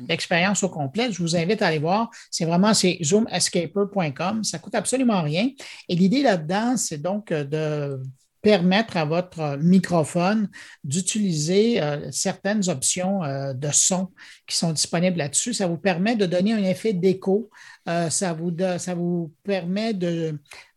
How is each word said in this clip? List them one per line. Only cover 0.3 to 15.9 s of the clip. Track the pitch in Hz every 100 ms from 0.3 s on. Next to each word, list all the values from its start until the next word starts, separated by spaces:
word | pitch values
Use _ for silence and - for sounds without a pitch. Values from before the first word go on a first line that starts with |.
| 170 190 196
au | 185
complet. | 160 139 208 254
Je | 180
vous | 165 170
invite | 165 214
à | 185
aller | 156
voir. | 160 208 233 - -
C'est | - 165
vraiment, | 175 208
c'est | 202 185 170
zoom | 151 208 233
escaper | 175 - 180 160 196 202
point | 196 156
com. | 131 180 220
Ça | 196 160
coûte | -
absolument | 220 - 254 240 196
rien. | 147 160 262 - - - -
Et |
l'idée | 175 190 269
là-dedans, | 262 185 156 196 240 262
c'est | - 151
donc, | 175 208 -
euh, | 156
de | 139 156 156 151 143 135 131 - _ _
permettre | 208 196 180 196 226 180
à |
votre | 151 170 180 160 151 143
microphone | 170 190 - 170 147 170 180 220 196 - - - 143 156
d'utiliser, | - 220 196 156 151 196 226 220
euh, | 147 147 156
certaines | - 196 180 196 214 180
options, | 135 - 180 185 196
euh, | 147 139 139
de | 131 147
son | - - 185 185 - - - -
qui | -
sont | 165
disponibles | 151 - 170 180 170
là-dessus. | 143 - 247
Ça | 208 180
vous | 170
permet | 196